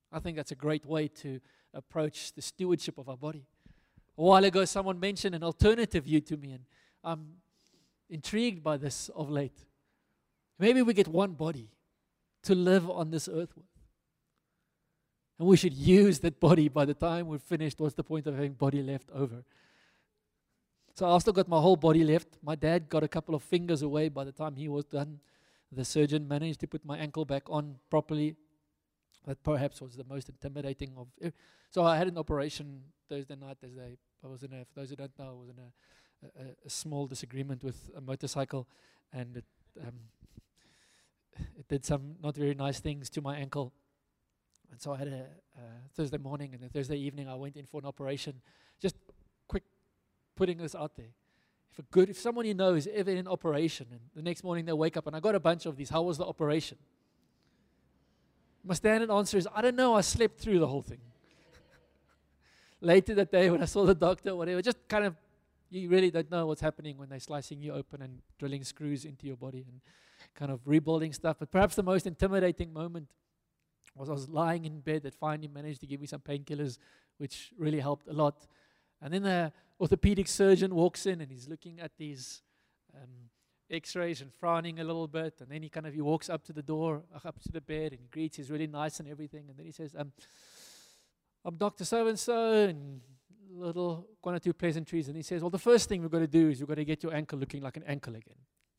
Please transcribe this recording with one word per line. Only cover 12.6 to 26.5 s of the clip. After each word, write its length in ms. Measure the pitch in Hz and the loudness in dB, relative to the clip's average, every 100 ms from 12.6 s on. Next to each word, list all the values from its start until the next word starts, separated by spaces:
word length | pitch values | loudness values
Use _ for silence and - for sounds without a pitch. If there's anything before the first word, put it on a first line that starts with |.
| 180 190 170 | 6 6 4
on 220 | 180 160 | -2 -2
this 180 | 160 - | -4 -4
earth 260 | 160 170 | -4 -6
with. 120 | - _ _ _ _ _ _ _ _ _ _ _ _ _ _ _ _ _ - | -10 _ _ _ _ _ _ _ _ _ _ _ _ _ _ _ _ _ 0
And 60 | 170 | 8
we 100 | 185 | 8
should 180 | 185 | 8
use 440 | 135 139 185 202 160 | 2 8 10 10 6
that 200 | 170 - | 0 4
body 280 | 160 170 151 | 6 8 6
by 160 | 147 | 4
the 100 | 143 | 2
time 340 | 143 170 170 170 | 2 0 0 -4
we're 100 | 151 | -8
finished. 400 | - 170 151 - | -4 -2 -2 -2
What's 160 | 151 | -2
the 80 | - | -2
point 240 | - 156 151 | -4 -4 -4
of 80 | |
having 200 | 139 143 | -2 -4
body 280 | 131 139 139 | 0 0 0
left 260 | 131 135 - | -2 -6 -8
over? 300 | 131 135 117 123 _ _ _ _ _ _ _ _ _ _ _ _ _ _ | -4 -4 -6 -18 _ _ _ _ _ _ _ _ _ _ _ _ _ _
So 140 | - 180 | -2 6
I've 120 | 175 | 6
still 120 | 226 | 6
got 140 | 190 185 | 4 4
my 140 | 170 | 6
whole 160 | 165 180 | 8 8
body 260 | 160 156 | 8 8
left. 360 | 160 156 - - | 8 4 2 -10
My 140 | 147 156 | -8 -2
dad 320 | 156 175 160 | 2 2 2
got 160 | 160 | 0
a 40 | 151 | 0
couple 280 | 170 - 151 | -2 -4 -4
of 60 | |
fingers 380 | - 180 175 160 | 0 -2 0 -2
away 260 | 147 147 160 | 0 0 0
by 160 | 139 | -2
the 80 | 139 | -8
time 240 | 135 156 135 | -8 -8 -6
he 100 | 151 | -6
was 180 | 143 | -6
done. 360 | 143 143 147 147 _ _ _ _ _ | -4 -6 -6 -10 _ _ _ _ _
The 140 | 127 | -8
surgeon 420 | 123 156 147 151 147 | -2 2 4 2 0
managed 320 | 143 160 | -2 -2